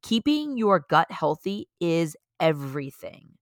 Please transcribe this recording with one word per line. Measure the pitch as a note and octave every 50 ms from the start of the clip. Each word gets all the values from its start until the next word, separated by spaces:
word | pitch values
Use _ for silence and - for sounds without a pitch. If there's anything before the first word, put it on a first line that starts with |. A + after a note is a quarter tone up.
keeping | - - G#3+ A#3 A3 C#4+ D4 D4+ D4+ D4+ C#4 B3
your | A3 G#3 G3 F3+ C#3+ _
gut | - D3+ E3 -
healthy | - - - D3 D3+ D#3 - F#3+ G3 G#3 - _ _ _
is | F3 E3+ E3 E3 E3+ D#3 D3 - _ _ _ _
everything. | F3 D#3+ D#3 C#3+ C#3 C#3 C3 D3 C#3 C3+ - - - - - - - - _ _